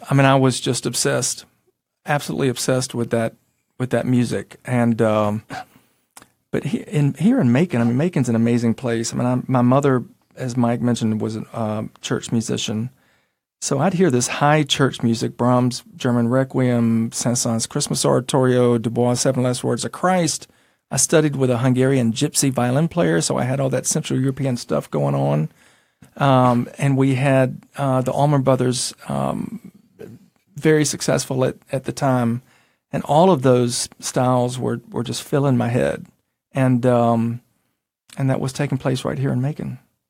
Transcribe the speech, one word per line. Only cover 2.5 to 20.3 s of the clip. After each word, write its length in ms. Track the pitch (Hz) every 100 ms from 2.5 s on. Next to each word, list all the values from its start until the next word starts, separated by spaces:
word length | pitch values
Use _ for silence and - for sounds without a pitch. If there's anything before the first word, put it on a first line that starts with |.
| 117 - 131 131
with 160 | 120 117
that, 240 | 117 113 - _ _ _ -
with 140 | 123
that 140 | 120 127
music. 520 | 123 117 101 - - -
And, 360 | 123 117 113
um, 420 | 110 107 104 107 - - - _ _ _ _ - - _ _
but 140 | - 143
he, 140 | -
in, 340 | - 151 143
here 260 | - 196 262
in 140 | 123
Macon, 260 | 127 180 120
I 60 | 117
mean, 100 | 123
Macon's 320 | 180 160 123
an 80 | 113
amazing 380 | 117 120 117
place. 400 | 107 123 113 113
I 20 | 135
mean, 100 | 123
I, 160 | 127 127
my 140 | 127
mother, 420 | 123 135 139 127 - _ _ -
as 220 | 127 123
Mike 240 | 117 120
mentioned, 400 | 120 113 113 107
was 160 | 113 110
a, 80 | -
uh, 300 | 120 107 107 - -
church 320 | - 127 -
musician. 560 | 117 110 120 - 107 127 - _ _ _ _ _ _
So 180 | - 139
I'd 140 | 175
hear 180 | 180 180
this 160 | 123 120
high 360 | - 147 156
church 380 | 147 - 127 -
music, 360 | 120 117 120 -
Brahms' 440 | 123 127 123 123 - -
German 320 | 127 120 117
Requiem, 840 | 131 135 131 127 120 117 113 117
Saint-Saëns' 560 | - 120 120 123 113 -
Christmas 340 | 147 - 143
Oratorio, 760 | 143 131 131 139 127 123 123 120
Du 120 | 117
Bois' 240 | 120 120
Seven 280 | 123 139 127
Last 220 | 127 123
Words 220 | 131 120 120
of 80 |
Christ. 560 | - 180 185 160